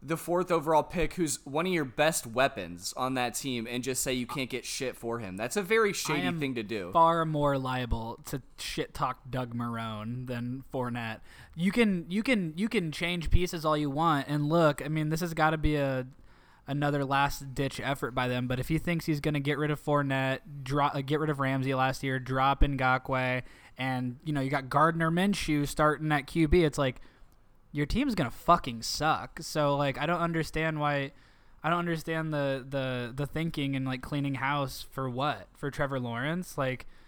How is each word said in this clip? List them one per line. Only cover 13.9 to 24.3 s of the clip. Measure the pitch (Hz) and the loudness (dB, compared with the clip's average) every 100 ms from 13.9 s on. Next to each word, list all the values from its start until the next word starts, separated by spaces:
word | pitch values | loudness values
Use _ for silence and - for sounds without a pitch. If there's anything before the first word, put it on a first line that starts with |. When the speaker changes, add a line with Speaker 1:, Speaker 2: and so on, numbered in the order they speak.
| 139 165 147 139 | 2 4 2 2
Speaker 2:
and | 147 147 | 0 2
look, | 165 156 147 139 | 6 6 4 -2
I | |
mean, | 156 156 | -2 0
this | 160 | -2
has | 175 | -2
gotta | 160 156 160 | 2 2 4
be | 151 147 | 2 2
a, | 139 131 127 - - - - - - | 2 0 -4 -10 -20 -20 -20 -16 -6
another | 143 147 143 | -2 0 0
last | 135 135 139 - 135 127 | 2 2 2 -2 -8 -4
ditch | 135 - | -4 -2
effort | 117 139 127 | -4 -2 -2
by | 127 127 | -2 0
them. | 123 123 | 0 0
But | 127 | -2
if | 123 | 0
he | 160 | -2
thinks | 175 165 - | 0 -2 0
he's | 147 | 0
gonna | 151 147 | 0 0
get | 139 139 | 0 0
rid | 151 | -2
of | 147 | -2
Fournette, | - 143 139 135 131 131 - 143 | 0 2 2 0 0 -2 -6 -12
dro-, | 127 147 143 | -4 2 2
uh, | 147 | 0
get | 135 151 | 0 0
rid | 156 | 0
of | 139 | 0
Ramsey | 135 135 131 | 0 0 0
last | 131 131 127 | 2 2 0
year, | 135 131 | -2 -2
drop | 127 131 135 139 | -2 2 2 4
Ngakoue, | 139 139 131 127 - 131 127 127 - - - - | 4 4 2 2 2 0 0 -2 -4 -14 -18 -6
and, | 131 127 127 123 | -2 0 -2 -4
you | 156 | -4